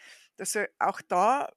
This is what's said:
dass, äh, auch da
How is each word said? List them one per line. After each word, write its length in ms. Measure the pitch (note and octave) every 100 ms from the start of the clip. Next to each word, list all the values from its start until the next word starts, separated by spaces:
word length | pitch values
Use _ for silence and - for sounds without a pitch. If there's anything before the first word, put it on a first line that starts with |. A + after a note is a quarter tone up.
| - - _ -
dass, 200 | - G#3
äh, 120 | G3+ -
auch 220 | F3+ -
da 500 | - F3+ G#3 C#4 -